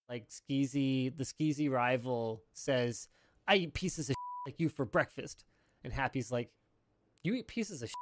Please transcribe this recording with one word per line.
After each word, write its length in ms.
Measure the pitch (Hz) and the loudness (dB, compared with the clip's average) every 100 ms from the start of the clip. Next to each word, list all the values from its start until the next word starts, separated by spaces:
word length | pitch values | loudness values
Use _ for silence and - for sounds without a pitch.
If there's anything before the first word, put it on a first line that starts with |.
| - | -12
like, 200 | 123 - | -10 -10
skeezy, 840 | - - 139 135 139 135 131 131 135 | -12 -2 0 2 2 2 2 0 -2
the 80 | 127 | -6
skeezy 440 | - 156 143 147 | 0 0 2 2
rival 720 | 127 123 127 127 120 113 107 - | 4 4 2 0 0 -2 -4 -10
says, 560 | - - 127 120 113 - _ _ _ - | -6 0 2 2 -2 -10 _ _ _ 4
"I 80 | 202 | 4
eat 160 | 165 | 4
pieces 360 | - 180 - 139 | -2 -2 -2 0
of 40 | |
shit 400 | 131 - - 135 | -2 -2 -8 -8
like 60 | - | -2
you 100 | 160 | 0
for 160 | - 123 | 0 0
breakfast." 600 | 170 131 - - - - _ _ _ | 2 2 -2 -10 -12 -20 _ _ _
And 80 | 127 | -6
Happy's 400 | 120 131 131 117 | -2 0 0 -2
like, 180 | 123 117 _ _ _ _ _ _ _ | -2 -2 _ _ _ _ _ _ _
"You 100 | 170 | -2
eat 140 | 247 - | -2 -2
pieces 340 | 240 208 147 | -4 -4 -6
of 80 | 113 | -8
shit 60 | - | -8